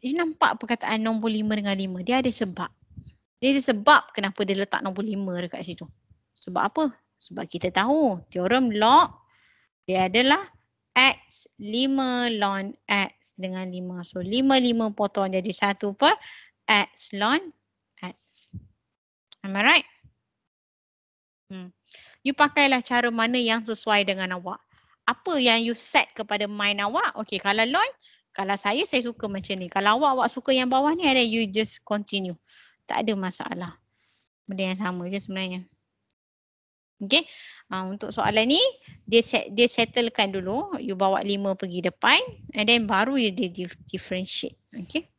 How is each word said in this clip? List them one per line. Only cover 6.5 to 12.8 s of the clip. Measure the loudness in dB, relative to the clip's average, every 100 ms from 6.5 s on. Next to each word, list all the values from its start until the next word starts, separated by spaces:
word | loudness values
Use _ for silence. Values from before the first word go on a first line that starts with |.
| -2 0
apa? | 0 -2 -2 _ _
Sebab | -16 -12 -8
kita | -4 -2
tahu | 0 2 4 2 0 -6
teorem | -4 2 2 2
log | 2 6 8 6 0 _ _ _ _ _ _ -4
dia | 0 2
adalah | 4 4 4 0 _ _ _ _ 4
X | 4 4 _ -20 -20 _
lima | -4 0 2 2 0 0 0
ln | 0 0 -2 -6 -10